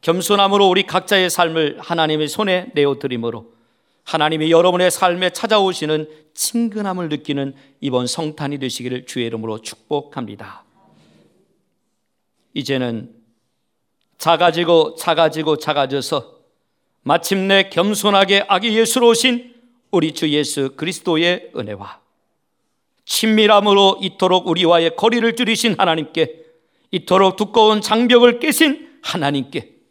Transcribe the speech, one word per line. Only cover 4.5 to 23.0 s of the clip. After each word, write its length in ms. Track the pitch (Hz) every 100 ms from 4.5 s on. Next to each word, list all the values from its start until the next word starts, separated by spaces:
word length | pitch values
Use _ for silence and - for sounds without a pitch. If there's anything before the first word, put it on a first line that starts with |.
여러분의 400 | 165 180 180 180
삶에 380 | - 185 175 185
찾아오시는 800 | 180 214 214 190 175 151 156 156 - _
친근함을 760 | - - 233 233 208 202 180 170
느끼는 440 | 147 147 139 139 135 _ _
이번 260 | 139 127 123
성탄이 520 | - 156 156 143 143
되시기를 460 | 131 - 123 123 123
주의 200 | 127 117
이름으로 340 | 113 113 110
축복합니다. 1040 | - - _ 147 147 - 113 104 104 - _ _ _ _ _ _ _ _ _ _ _ _ _ _ _ _ _ _ _
이제는 580 | - 135 135 123 113 - _ _ _ _ _ _ _ _ _ _ _
작아지고 760 | 160 165 175 160 170 170 156 -
작아지고 640 | - 156 160 156 156 151
작아져서 800 | 151 143 135 139 127 147 - _ _ _ _ _ _ _
마침내 680 | - 170 - 196 190 196 190
겸손하게 760 | - 196 208 208 196 190 196 196
아기 300 | 190 226 220
예수로 300 | 226 254 233
오신 460 | 233 254 240 - _ _ _ _
우리 220 | 185 160
주 180 | 151 160
예수 460 | 147 143 - 135 -
그리스도의 760 | 160 165 - 160 170 180 - -
은혜와 420 | 107 101 101 - _ _ _ _ _ _ _ _ _ _